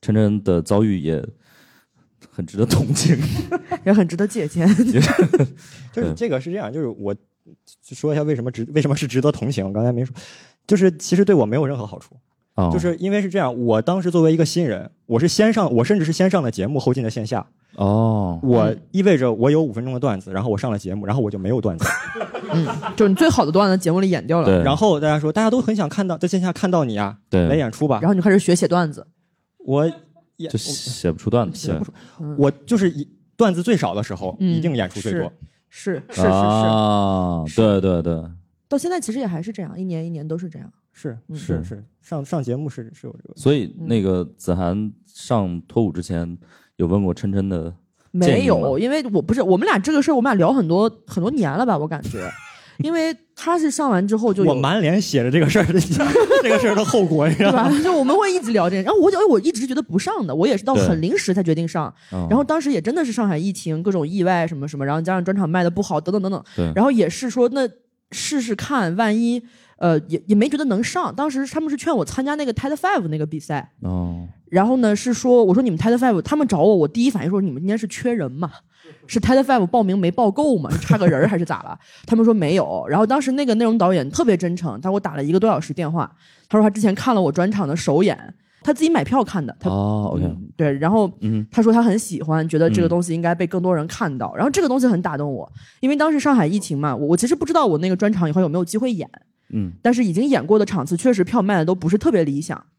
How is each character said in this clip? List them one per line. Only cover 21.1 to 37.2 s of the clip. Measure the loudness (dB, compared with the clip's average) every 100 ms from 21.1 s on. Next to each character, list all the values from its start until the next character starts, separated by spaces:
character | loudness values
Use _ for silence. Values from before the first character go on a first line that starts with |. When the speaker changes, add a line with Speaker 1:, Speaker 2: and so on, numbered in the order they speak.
| -2
Speaker 3:
后 |
我 | -2
就 | -4
没 | -2
有 | -2
段 | -2 -2
子。 | -4 -4 -8 -10
Speaker 2:
<laughs> | -10 -10 -4
嗯， | -2 -2 -4 -8 0
就 | 2
你 | 4
最 | 2
好 | 4
的 | 2
段 | 4 4
子 | 2
节 | 0
目 | 0
里 | 0
演 | -2 0
掉 | 0
了。 | 4
Speaker 1:
对。 | 2
Speaker 3:
然 | 2 2
后 | 2 2
大 | 2
家 | 0
说， | 0
大 | 0
家 | 2
都 | 2
很 | 0 -2
想 | -2
看 | -2 -4
到， | -2
在 | -2
线 | 0
下 | -2
看 | -2 0
到 | 0
你 | 0 -2
啊， | -4 -6 _
Speaker 1:
对。 | 2 4
Speaker 3:
来 | 2
演 | -2
出 | -2 0
吧。 | 2
Speaker 2:
然 | 2
后 |
你 | 2
就 |
开 | 4
始 | 4
学 | 4 2
写 | 2
段 | 0 0
子。 | -6 -16 _ _ _ _ _ -2
Speaker 3:
我 | 0 0 -2 _ _ _ _
也 | -6
Speaker 1:
就 | -6
写 | -6 -8 -8 -4 -4
不 | -4
出 | -2
段 | 0 -2
子。 | -6
Speaker 2:
写 | -6
不 | -6
出。 | -6 -12 -20 _
Speaker 3:
对。 | -12 0
我 | 2
就 | 0 -2 0
是 | 0
以， | -2 -12 _ _ _
段 | 0
子 | 2
最 | 0 0
少 | 0 -4
的 |
时 | -6
候， | -6 -8 -4
Speaker 2:
嗯。 | -2
Speaker 3:
一 | 0
定 | -2 -2
演 | -4
出 | -4
最 | -4
多。 | -4 -6 -10 -20 _ _
Speaker 2:
是， | -12 -8 -8 -8
是， | 0
是， |
是， |
是。 | 2
Speaker 1:
啊， | 4 2 2 2 2 2 2 2 0